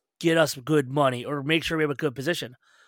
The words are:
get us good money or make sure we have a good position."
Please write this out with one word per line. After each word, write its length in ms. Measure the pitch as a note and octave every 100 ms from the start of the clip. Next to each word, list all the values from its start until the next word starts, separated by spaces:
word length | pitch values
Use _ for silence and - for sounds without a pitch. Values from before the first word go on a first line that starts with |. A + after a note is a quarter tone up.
| _ -
get 180 | E3 E3
us 180 | D3+ C#3
good 340 | B2 D3+ B2+
money 340 | C#3 C3+ B2
or 200 | A#2+ C#3+
make 200 | C#3 E3
sure 140 | - D#3+
we 60 |
have 80 | D3+
a 40 | C3+
good 200 | D3+ B2
position." 400 | C3+ F3 B2 B2+ _ _